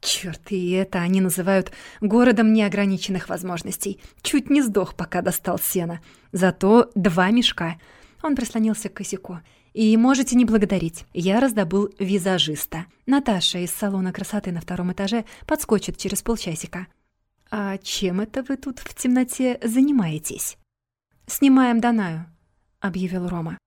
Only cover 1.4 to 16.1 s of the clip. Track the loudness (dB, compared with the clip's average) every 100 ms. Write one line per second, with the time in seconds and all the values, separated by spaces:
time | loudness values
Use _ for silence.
1.4 | 2 2 0 -10 -20 -4 2 4 6 6
2.4 | 4 4 2 2 0 0 -2 -6 -4 -8
3.4 | -6 -8 -8 -8 -8 -10 -16 _ -2 -2
4.4 | 2 2 4 0 -2 -4 -4 -2 -2 -4
5.4 | -4 -4 -2 -2 -4 -8 -14 -20 _ 0
6.4 | 0 2 6 6 6 2 0 2 2 4
7.4 | 2 -2 -6 -8 _ -20 -20 _ -4 -2
8.4 | -2 -2 0 -2 -8 -10 -10 -10 -10 -16
9.4 | _ _ _ 0 4 6 6 4 2 4
10.4 | 4 4 2 0 -4 -8 -12 -4 0 2
11.4 | 2 0 0 0 -2 -4 -2 0 0 0
12.4 | -2 -4 -8 -12 -12 _ 0 0 2 0
13.4 | 0 -2 -6 -4 -2 -2 -2 -4 -6 -4
14.4 | -4 -6 -6 -4 -4 -4 -2 -4 -6 -14
15.4 | -6 -4 0 0 0 -8 -6